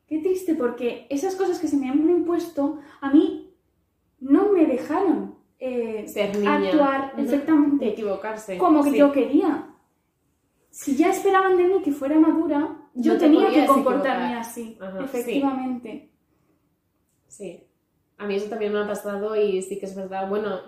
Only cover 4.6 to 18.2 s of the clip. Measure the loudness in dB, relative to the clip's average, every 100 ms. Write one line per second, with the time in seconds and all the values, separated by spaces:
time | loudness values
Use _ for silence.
4.6 | 2 0 -4 -2 0 0 -4 -14 _ _
5.6 | -6 -6 -6 -8 -8 -4 -2 0 0 0
6.6 | 2 2 2 0 -6 -6 -2 -2 2 2
7.6 | 4 2 0 -4 -4 -6 -6 -10 -10 0
8.6 | 4 4 4 4 4 4 2 2 2 -2
9.6 | -8 -20 _ _ _ _ _ _ _ _
10.6 | _ -12 -4 2 2 2 2 4 4 4
11.6 | 4 2 0 -4 2 4 4 4 0 -2
12.6 | -2 -8 -14 -2 0 4 6 6 6 4
13.6 | 4 4 4 0 0 -2 -4 -6 -10 -12
14.6 | -14 -14 -12 -10 -8 -6 -4 -2 -2 -2
15.6 | -6 -8 -10 -14 -18 _ _ _ _ _
16.6 | _ _ _ _ _ _ _ -16 -16 -16
17.6 | _ _ _ _ _ _